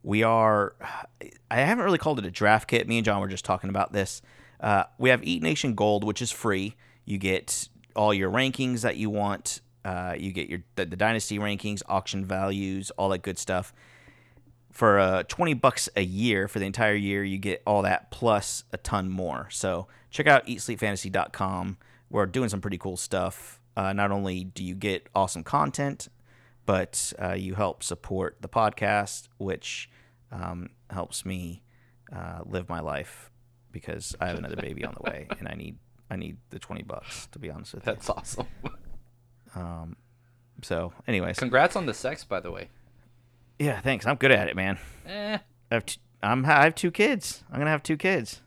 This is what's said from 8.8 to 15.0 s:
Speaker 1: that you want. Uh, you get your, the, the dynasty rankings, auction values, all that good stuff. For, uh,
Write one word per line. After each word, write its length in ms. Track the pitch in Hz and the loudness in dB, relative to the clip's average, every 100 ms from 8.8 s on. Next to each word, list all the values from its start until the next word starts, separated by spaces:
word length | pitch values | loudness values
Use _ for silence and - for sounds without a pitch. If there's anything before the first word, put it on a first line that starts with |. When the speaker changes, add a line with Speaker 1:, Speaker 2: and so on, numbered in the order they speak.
Speaker 1:
that 160 | 117 65 | 0 0
you 120 | 107 | -2
want. 520 | 104 101 98 - - _ _ 98 | 0 0 -2 -6 -8 _ _ -6
Uh, 300 | 90 90 78 | -6 -4 -6
you 160 | 95 | -6
get 160 | 92 71 | -6 -6
your, 100 | 87 - - | -8 -8 -4
the, 100 | 87 | -4
the 120 | 92 | 2
dynasty 420 | 107 113 - 104 | 2 2 -2 -2
rankings, 420 | 104 101 104 101 - | -2 -2 -4 -6 0
auction 380 | 98 - 98 95 | -2 0 -6 -2
values, 680 | 95 98 98 98 98 98 | 0 0 0 -2 -4 -6
all 160 | - 98 | -2 0
that 120 | 95 | 0
good 160 | 98 90 | -4 -6
stuff. 360 | - 92 95 - - - - - _ - - _ _ | -2 -2 -2 -14 -20 -20 -20 -20 _ -20 -20 _ _
For, 280 | - 113 | 4 6
uh, 240 | 101 | 8